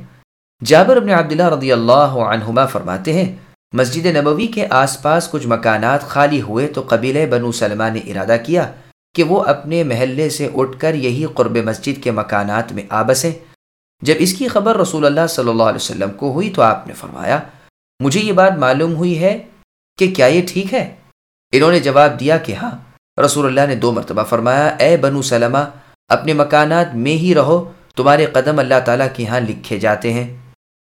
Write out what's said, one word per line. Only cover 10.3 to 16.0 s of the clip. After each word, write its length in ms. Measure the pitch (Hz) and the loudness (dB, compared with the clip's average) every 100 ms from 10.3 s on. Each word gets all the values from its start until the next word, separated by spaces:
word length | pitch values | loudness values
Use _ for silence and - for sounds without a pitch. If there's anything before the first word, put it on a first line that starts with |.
| 147 139 | -4 -4
اٹھ 260 | 123 131 - | -2 -4 -2
کر 140 | 156 | -4
یہی 320 | 156 127 120 117 | -2 -2 -2 -4
قرب 220 | - 123 113 | -2 -2 -2
مسجد 460 | 110 107 - 135 | -4 -4 -6 -6
کے 80 | 123 | -4
مکانات 600 | 107 104 104 101 107 117 | -4 -2 -4 -2 -4 -6
میں 100 | 98 - | -10 -6
آ 140 | 107 | -2
بسیں۔ 300 | 113 131 170 160 - _ _ _ _ _ | 0 0 -2 -6 -14 _ _ _ _ _
جب 120 | 131 156 | -2 2
اس 160 | 185 | 0
کی 140 | 185 254 | -2 -2
خبر 280 | 214 214 214 | 0 0 0
رسول 300 | 170 156 147 | 0 0 0
اللہ 200 | 147 165 | 2 0
صلی 200 | 151 120 | -2 -2
اللہ 140 | 113 | 2
علیہ 140 | 110 110 | 0 0
وسلم 340 | - - | -6 -6